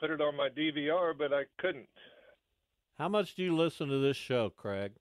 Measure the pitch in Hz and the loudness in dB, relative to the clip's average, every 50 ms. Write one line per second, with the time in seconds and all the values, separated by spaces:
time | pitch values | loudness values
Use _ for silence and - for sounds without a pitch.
0 | 156 151 160 147 151 147 143 143 143 131 120 147 156 160 143 151 143 151 160 185 | -4 -2 0 0 0 0 0 0 -2 -2 -2 -2 -2 -2 0 0 0 2 2 2
1 | 175 165 156 139 147 139 143 143 139 - _ - - 185 165 127 101 - _ - | 2 0 0 0 0 0 0 0 0 -2 _ -4 -4 -4 -4 -4 -10 -18 _ -20
2 | - - - - - - - _ _ _ _ _ _ _ _ _ _ _ _ - | -20 -20 -20 -20 -20 -20 -20 _ _ _ _ _ _ _ _ _ _ _ _ -6
3 | 151 180 208 208 185 - - - 185 180 165 160 165 165 - - 160 139 139 135 | -2 0 2 0 0 0 -2 -2 0 2 2 2 2 2 0 -2 -2 0 0 2
4 | 135 139 135 - - - 127 123 110 95 - - - 104 98 98 101 101 101 - | 2 2 2 0 -2 -2 0 0 0 0 -2 -6 -6 -4 -4 -4 -4 -6 -8 -12